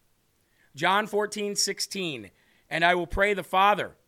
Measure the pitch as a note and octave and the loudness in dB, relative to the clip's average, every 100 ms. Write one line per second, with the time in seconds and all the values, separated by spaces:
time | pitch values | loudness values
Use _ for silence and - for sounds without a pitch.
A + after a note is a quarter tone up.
0 | _ _ _ _ _ _ _ C3 F3 G3 | _ _ _ _ _ _ _ -4 0 2
1 | G#3+ G#3 G#3 G#3+ G#3 G3+ - G3 - G3 | 0 -2 -2 -4 -4 -2 -2 -4 -6 -6
2 | F3 B2+ G2 _ _ _ _ D#3+ E3+ F3+ | -6 -8 -12 _ _ _ _ 0 2 2
3 | E3 G3 G3+ F#3+ - F#3 G3+ F#3+ G#2+ - | 0 0 0 0 0 4 4 4 -2 -10